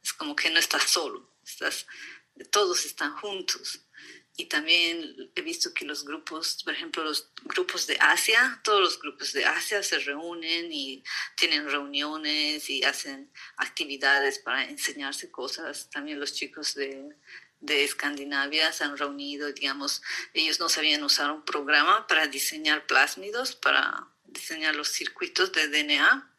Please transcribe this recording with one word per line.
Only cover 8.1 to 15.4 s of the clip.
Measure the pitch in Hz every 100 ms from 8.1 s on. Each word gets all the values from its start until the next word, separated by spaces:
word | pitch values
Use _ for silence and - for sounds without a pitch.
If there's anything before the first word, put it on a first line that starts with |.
| - - 226 254 254 -
todos | 208
los | 180 -
grupos | 151 - -
de | 139 117
Asia | - - 208
se | 185 160
reúnen | 139 143 170 170 160 170 170
y | 151 139 135 - - - -
tienen | 165 151 147
reuniones | 143 143 143 147 156 151 151 151 151 -
y | 139
hacen | 127 139 143 135 143 - - -
actividades | 117 - 151 139 139 139 139 -
para | - 131 -
enseñarse | 294 - 208 143 143 -
cosas. | -